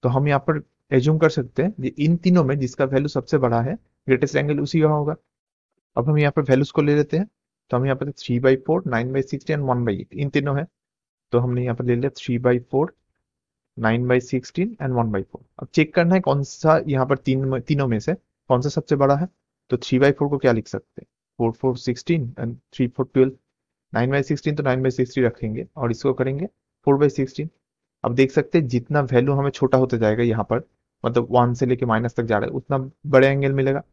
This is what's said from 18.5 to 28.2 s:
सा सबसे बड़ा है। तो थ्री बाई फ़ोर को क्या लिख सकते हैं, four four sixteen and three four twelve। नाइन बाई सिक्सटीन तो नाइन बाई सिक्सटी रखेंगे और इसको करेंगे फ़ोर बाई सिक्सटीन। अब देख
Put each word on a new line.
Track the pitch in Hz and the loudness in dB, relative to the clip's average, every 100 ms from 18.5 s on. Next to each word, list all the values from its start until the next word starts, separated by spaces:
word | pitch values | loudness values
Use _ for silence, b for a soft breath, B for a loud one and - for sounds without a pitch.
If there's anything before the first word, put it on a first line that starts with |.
| 123 | 0
सा | 143 | 0
सबसे | 156 - 139 | -6 -2 0
बड़ा | 139 139 | 2 2
है। | 180 _ _ _ _ | -2 _ _ _ _
तो | 123 | -4
थ्री | - 127 | 0 2
बाई | 143 | 2
फ़ोर | 139 143 | 2 -2
को | 143 | 0
क्या | 135 | 2
लिख | 113 - | 0 -2
सकते | 98 _ - | -12 _ -20
हैं, | - _ _ _ | -20 _ _ _
four | 117 | -4
four | 113 135 123 | 0 -4 -2
sixteen | - 120 - 170 120 123 | -6 -6 -2 -2 -2 -8
and | 113 120 _ | -10 -10 _
three | - 123 | -4 -4
four | - 127 | -2 -2
twelve। | 131 131 131 _ _ _ _ _ | 2 2 0 _ _ _ _ _
नाइन | - 123 | -2 0
बाई | 139 | 0
सिक्सटीन | 135 147 151 | -2 -2 -2
तो | 151 | -2
नाइन | 143 127 | 0 0
बाई | 131 | 0
सिक्सटी | 127 127 - | -2 -2 0
रखेंगे | 120 - 110 110 - - | 0 0 -8 -8 -10 -6
और | 123 | -4
इसको | 113 135 | -2 -2
करेंगे | 131 131 139 185 | -2 -2 -4 -8
फ़ोर | _ _ _ - 139 | _ _ _ 0 2
बाई | 147 | 2
सिक्सटीन। | 143 135 - 156 _ _ _ _ _ | 0 -6 -6 -12 _ _ _ _ _
अब | 123 | -4
देख | 123 | 2